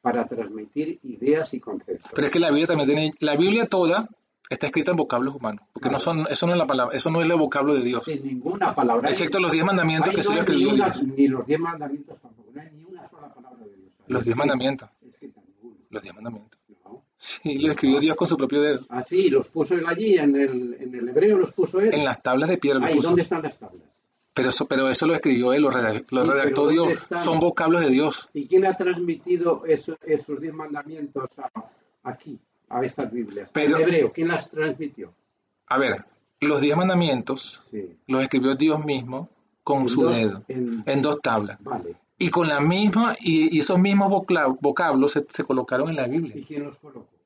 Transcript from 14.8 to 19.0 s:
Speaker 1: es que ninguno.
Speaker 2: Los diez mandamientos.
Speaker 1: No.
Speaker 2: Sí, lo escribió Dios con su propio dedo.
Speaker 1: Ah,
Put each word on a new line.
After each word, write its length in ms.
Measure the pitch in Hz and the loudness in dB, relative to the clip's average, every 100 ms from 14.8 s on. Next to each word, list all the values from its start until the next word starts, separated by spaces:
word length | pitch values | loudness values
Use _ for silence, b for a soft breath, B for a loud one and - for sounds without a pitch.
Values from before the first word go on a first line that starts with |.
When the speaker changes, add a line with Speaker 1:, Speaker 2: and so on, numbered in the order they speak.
| - _ - | -10 _ -20
Speaker 1:
es 80 | _ | _
que 80 | - | -20
ninguno. 500 | _ _ 101 113 107 _ | _ _ _ -20 -20 _
Speaker 2:
Los 120 | 107 | -14
diez 120 | 95 | -14
mandamientos. 460 | 95 113 110 107 _ _ _ | -16 -16 -16 -20 _ _ _
Speaker 1:
No. 180 | - - _ _ | -20 -20 _ _
Speaker 2:
Sí, 400 | - - 156 139 | -16 -10 -6 0
lo 140 | 151 | 0
escribió 260 | 147 139 139 | 2 4 4
Dios 160 | 151 156 | 2 2
con 120 | 170 | 0
su 80 | 160 | 2
propio 260 | 135 143 | 2 2
dedo. 240 | 147 135 - | 2 2 -4
Speaker 1:
Ah, 140 | 123 | -10